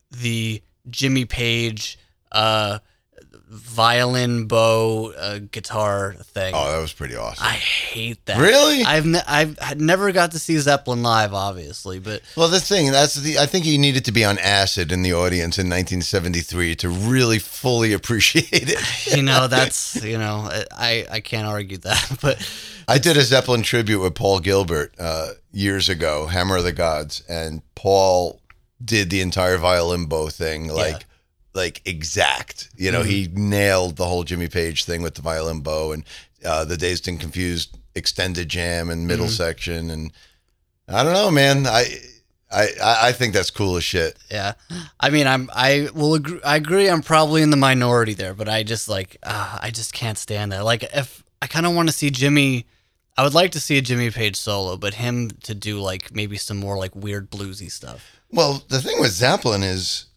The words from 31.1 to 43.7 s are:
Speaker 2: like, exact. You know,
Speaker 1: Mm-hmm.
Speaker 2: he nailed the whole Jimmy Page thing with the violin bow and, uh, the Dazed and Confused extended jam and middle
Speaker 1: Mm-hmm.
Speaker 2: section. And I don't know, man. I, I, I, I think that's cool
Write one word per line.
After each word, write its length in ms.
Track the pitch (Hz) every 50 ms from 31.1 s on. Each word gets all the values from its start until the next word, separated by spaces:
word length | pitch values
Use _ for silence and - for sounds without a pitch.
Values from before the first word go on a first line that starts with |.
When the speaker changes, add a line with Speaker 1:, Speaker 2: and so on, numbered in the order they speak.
| _ _ _ _ _ _ _ _ -
Speaker 2:
like, 280 | 95 92 85 - - -
exact. 840 | 98 90 78 80 80 - 104 87 69 67 64 - - - - - - _
You 160 | - 92 95 87
know, 80 | 87
Speaker 1:
Mm-hmm. 80 | - 92
Speaker 2:
he 180 | 98 101 95 85 85
nailed 640 | 98 104 101 101 101 101 101 95 92 90 90 82
the 80 | 76 90
whole 180 | 87 90 87 85
Jimmy 240 | - 87 87 87
Page 380 | 82 - 87 82 82 82 - -
thing 180 | - 85 85 85
with 120 | 80 -
the 60 | - 69
violin 380 | 82 80 80 80 82 80 78 71
bow 280 | 78 78 78 78 78
and, 140 | 76 76 76 - - - - _ _ _ -
uh, 200 | 85 80 78 80
the 120 | 76 87
Dazed 320 | 80 85 87 90 85 - 92
and 100 | 87 80
Confused 580 | 78 76 - 90 90 87 87 82 - - - - - - -
extended 520 | 92 82 - - - 90 92 90 85 87 73
jam 420 | 76 90 85 87 85 85 85 85
and 180 | 85 82 85 87
middle 180 | 87 80 85
Speaker 1:
Mm-hmm. 60 | 110 113
Speaker 2:
section. 560 | 107 87 82 80 - - 90 85 82 82 82
And 220 | 80 78 78 76 - _ _ _ _ _ _ _ _ _ _ _ _ _ _
I 160 | - 90 107 135
don't 120 | 160 175
know, 160 | 196 214 202 160
man. 340 | 143 139 139 139 139 139
I, 200 | 127 110 117 123 - - - 123 123 117 110 _ _ _ _ _ - 101
I, 160 | 98 107 101 - -
I, 280 | - 107 117 110 113 123
I 40 | 120
think 220 | 120 127 113 95
that's 160 | 101 90 -
cool 260 | - - 104 95